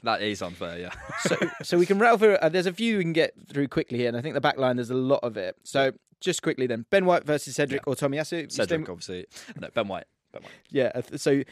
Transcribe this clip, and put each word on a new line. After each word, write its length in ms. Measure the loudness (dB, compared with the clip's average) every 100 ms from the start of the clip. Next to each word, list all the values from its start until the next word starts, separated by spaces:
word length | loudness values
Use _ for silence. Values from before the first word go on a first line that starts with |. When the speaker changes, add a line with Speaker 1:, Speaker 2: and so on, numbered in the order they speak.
Speaker 1:
That 200 | -2 0
is 180 | 0 -4
unfair, 380 | -6 -8 -10 -8
yeah. 140 | -12 -12 -12
<laughs> 140 | -6
Speaker 2:
So, 160 | -2 0 -2 -6
so 140 | 0 2
we 80 |
can 140 | 4 4
rattle 180 | 6 6
through, 200 | 6 6
uh, 120 | 4
there's 160 | 2
a 80 | 0
few 240 | 0 0 2
we 80 |
can 80 | 2
get 220 | 2 2 -2 -8
through 180 | -4 -2
quickly 300 | -2 -2 -2
here, 100 | -2
and 80 | -2
I 60 |
think 100 | -4
the 80 | -2
back 160 | 0 2
line, 200 | 0 0
there's 120 | -2
a 60 |
lot 260 | -2 2 0
of 140 | 0 -4
it. 200 | -8 -8
So 300 | -4 0 2 0 _ _
just 180 | -4 -2
quickly 260 | -2 -2 -2
then, 200 | -2 2
Ben 160 | 4
White 200 | 4 4 2
versus 280 | -2 -2 -2
Cedric 260 | -2 -2 -4
Speaker 1:
Yeah. 40 |
Speaker 2:
or 20 |
Tomiyasu? 560 | -2 -2 -2 -4 -6 -6
Speaker 1:
Cedric, 360 | -2 0 0 -4
Speaker 2:
Stem- 0 |
Speaker 1:
obviously. 380 | -10 -10 -12 -12 -18 -18 -14
No, 80 | -6
Ben 140 | -4 -4
White. 180 | -6 -12 _ _
Ben 80 | -20
White. 120 | -18 -20 _
Speaker 2:
Yeah, 200 | 0 0
uh, 80 | 0
th-, 180 | -8 -4
so, 220 | 2 2 0